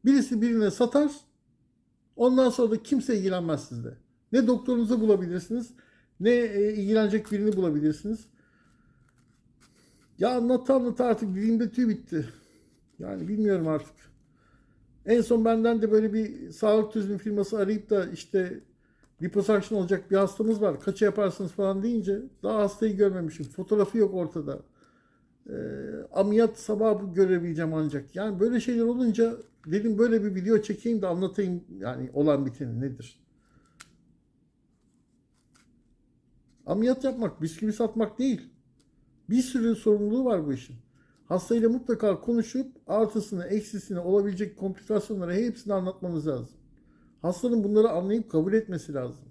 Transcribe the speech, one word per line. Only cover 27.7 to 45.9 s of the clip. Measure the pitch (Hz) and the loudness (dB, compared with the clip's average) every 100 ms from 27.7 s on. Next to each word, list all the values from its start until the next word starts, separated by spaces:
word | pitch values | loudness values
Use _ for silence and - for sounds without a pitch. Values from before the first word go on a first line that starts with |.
ancak. | 160 156 139 - 185 | -2 -2 -4 -8 -6
Yani | 214 185 | -6 0
böyle | 226 240 | 2 2
şeyler | 254 233 | 0 0
olunca | 233 240 247 214 226 233 - _ 156 | 0 2 0 2 0 0 -16 _ -4
dedim | 196 220 208 | -2 0 2
böyle | 233 226 | 4 4
bir | 208 | 0
video | 185 185 220 | -2 2 2
çekeyim | 214 196 233 226 | 2 -4 -2 -2
de | 190 | 0
anlatayım | 175 185 190 190 180 - 95 | -2 -2 -2 -4 -4 -10 -10
yani | 101 127 127 | -8 -8 -6
olan | 139 151 139 135 | 0 2 2 0
biteni | 117 127 117 | -6 -8 -6
nedir. | 135 - - _ _ _ _ _ _ _ - _ _ _ _ _ _ _ _ _ _ _ _ _ _ _ _ _ _ _ _ _ _ _ _ _ _ _ - | -6 -8 -18 _ _ _ _ _ _ _ -20 _ _ _ _ _ _ _ _ _ _ _ _ _ _ _ _ _ _ _ _ _ _ _ _ _ _ _ -6
Ameliyat | 190 240 254 | 0 0 0
yapmak, | 269 254 208 - | -2 -4 -6 -4
bisküvi | 160 - 214 | -8 -4 -6
satmak | 214 226 220 220 - | -2 -2 -2 -4 -2
değil. | 262 214 - _ _ _ _ _ _ _ - | -2 -2 -8 _ _ _ _ _ _ _ -2
Bir | 233 | 0
sürü | 262 254 226 220 | 0 0 0 2
sorumluluğu | 220 208 208 233 | 2 2 2 0
var | 254 196 147 | 0 0 0
bu | |
işin. | 127 - 123 _ _ _ _ _ | -6 -8 -20 _ _ _ _ _
Hastayla | 180 - 233 226 | -4 0 2 4
mutlaka | 240 240 220 214 185 | 2 -2 0 0 0
konuşup | - 233 226 254 262 - - | 0 0 0 -4 -6 -12 -4
artısını, | 202 214 220 208 185 | 0 0 0 -4 -8
eksisini, | 180 208 208 202 - 180 | -4 -4 -4 -12 -8 -6
olabilecek | 175 202 202 185 208 - | 2 2 2 -2 -6 -6
komplikasyonları | 190 190 - 214 - 202 175 | -8 -8 -2 -2 -2 -6 -2
hepsini | 185 240 226 202 | -2 -2 -4 -4
anlatmanız | 196 185 | -2 -2